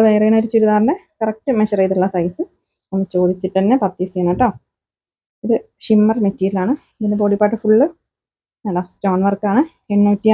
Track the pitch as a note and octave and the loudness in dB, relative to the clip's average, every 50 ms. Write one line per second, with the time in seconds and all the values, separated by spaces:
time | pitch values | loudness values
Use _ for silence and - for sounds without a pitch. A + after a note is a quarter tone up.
0 | A3 G#3+ G#3+ G#3 G#3+ A3 A3+ A3 A3 A3 - A3 A3 G#3+ G#3+ G#3 G#3+ B3 F4+ - | 4 4 2 2 2 2 2 0 0 0 0 0 2 2 2 2 0 0 -2 -4
1 | _ _ _ - A3 A3 G#3+ - - C#4+ A#3+ G#3+ G#3+ - G#3 F#3+ F#3+ F#3 F#3+ F#3 | _ _ _ -6 -6 -6 -6 -6 -4 -4 0 0 0 0 0 0 0 0 0 0
2 | F#3 G3 - F3+ E3+ F3 - - F4+ - _ _ _ _ _ _ _ - F#3+ F#3+ | -2 -2 -2 -2 -4 -4 -4 -6 -10 -10 _ _ _ _ _ _ _ -8 -6 -6
3 | F#3+ - - F3+ F3+ F3+ F#3 F#3 - F#3 - F#3+ G3 G#3 B3+ C4 A3 F#3 - - | -4 -2 -2 0 0 0 0 -2 -6 -4 -2 0 2 2 2 0 0 -4 -4 -6
4 | F#3 F#3 - F3+ F3 F3 F3+ - B3 G#3 - - _ _ _ _ _ _ _ _ | -8 -6 -4 -2 -2 -2 0 0 -2 -2 -2 -6 _ _ _ _ _ _ _ _
5 | _ _ _ _ _ _ _ _ - A3 A#3 - - _ _ _ - - A3 G#3 | _ _ _ _ _ _ _ _ -4 -4 -4 -4 -4 _ _ _ -2 0 2 2
6 | G#3 G#3+ A3 B3 G#3 G3 - - F#3+ G3 G3 F#3+ F#3 G#3+ D4+ - _ _ _ - | 2 2 0 0 -2 -2 -2 -2 -4 -4 -2 -2 -2 -2 -4 -6 _ _ _ -6
7 | G#3+ G#3 G#3 G#3 G#3 G#3 G3+ G3+ G#3 G#3 A3 G#3+ - G#3+ G#3+ A3+ C#4+ F4 - _ | -4 -4 -2 0 0 0 0 0 0 -2 -2 -2 0 2 4 4 2 0 -2 _
8 | _ _ _ _ _ _ _ _ _ _ _ _ - G#3 F3 F3 F3+ - _ - | _ _ _ _ _ _ _ _ _ _ _ _ -8 -6 -4 -4 -6 -8 _ -6
9 | - G3 F#3 F#3 F#3+ G3+ G3 G3 - G3+ G3 B3 E4 - _ _ _ - G#3 G3+ | -4 -2 -2 0 0 -2 -2 -2 -4 0 0 0 0 -2 _ _ _ -4 0 2
10 | G#3 G#3 G#3 G3+ - G#3+ | 2 2 0 0 2 2